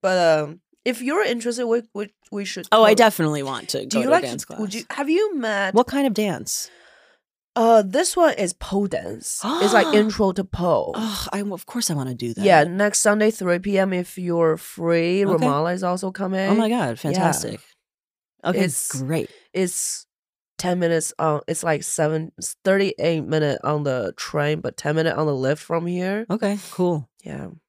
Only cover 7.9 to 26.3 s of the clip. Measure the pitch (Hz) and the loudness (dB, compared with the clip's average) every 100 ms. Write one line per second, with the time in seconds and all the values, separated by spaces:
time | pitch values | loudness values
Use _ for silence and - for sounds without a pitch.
7.9 | 220 359 - 330 - 185 - - 196 202 | 0 0 4 2 4 -4 -4 -4 -2 0
8.9 | 160 87 104 - - 202 320 403 - 330 | -2 -6 -10 -10 -8 -4 0 4 4 6
9.9 | 214 214 208 202 185 190 - 175 143 76 | 4 4 2 0 0 -6 -2 2 2 0
10.9 | - 220 196 - 196 202 185 - 247 226 | -4 -6 -6 -6 -6 -6 -8 -8 -6 -2
11.9 | 151 131 123 120 117 202 170 156 180 208 | -2 -4 -6 -6 0 6 6 6 2 0
12.9 | 202 214 208 214 214 185 175 190 196 190 | 2 2 4 2 0 0 0 0 0 2
13.9 | 185 180 - 175 170 165 160 - - 165 | 0 -4 -8 -4 2 2 2 -4 -6 0
14.9 | 170 165 185 202 175 151 143 160 180 185 | 2 2 2 2 2 2 2 0 -2 -2
15.9 | 180 190 185 196 190 196 214 220 240 151 | -2 -4 -6 -4 -2 2 2 2 0 -2
16.9 | 117 151 180 170 143 113 107 _ _ _ | -4 -4 0 2 0 -6 -12 _ _ _
17.9 | _ _ _ _ _ - 185 185 131 - | _ _ _ _ _ -2 0 0 -2 -6
18.9 | 135 131 160 - - _ 180 185 - - | -6 -4 -4 -4 -12 _ -4 -4 -2 -6
19.9 | - - _ _ _ _ _ 180 180 170 | -8 -14 _ _ _ _ _ -4 0 2
20.9 | 165 160 - 160 151 - 165 170 151 - | 0 -2 -2 0 0 -2 -4 -2 -2 -2
21.9 | - 151 156 160 - - - - 196 196 | -2 0 0 -4 -10 -12 -6 0 2 0
22.9 | - 165 165 120 156 151 131 - 151 143 | 0 0 0 0 0 0 -2 -2 -2 -2
23.9 | 127 101 - - 151 147 156 131 - 147 | -2 -4 -6 -6 -2 -2 -2 -4 -6 -4
24.9 | 156 165 135 156 139 131 147 - 170 170 | 0 0 0 -2 0 0 -2 -2 -4 -2
25.9 | 180 180 202 226 | -4 -4 -4 -4